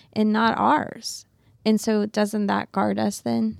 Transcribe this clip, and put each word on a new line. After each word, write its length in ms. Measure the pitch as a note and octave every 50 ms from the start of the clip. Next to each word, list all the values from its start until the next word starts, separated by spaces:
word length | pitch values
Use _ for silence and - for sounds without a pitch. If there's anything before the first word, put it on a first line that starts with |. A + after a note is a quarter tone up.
| - _ -
and 180 | A3 G#3+ G#3+
not 260 | G#3+ G#3+ A3+ A3+ -
ours. 680 | - G#3 - D4 - - - - A#3 - - - - - _ _ _ _ _ _ _ -
And 160 | A3 A3 G#3
so 240 | - A3+ G#3+ G#3 G#3
doesn't 420 | G#3+ - G#3+ G#3 G3+ A3 G#3 G3+
that 240 | G3 G3+ - - -
guard 260 | - G3 G#3+ - G3 G#3
us 200 | - G#3 G3 -
then? 380 | - A#3 - - A3 A3 G#3+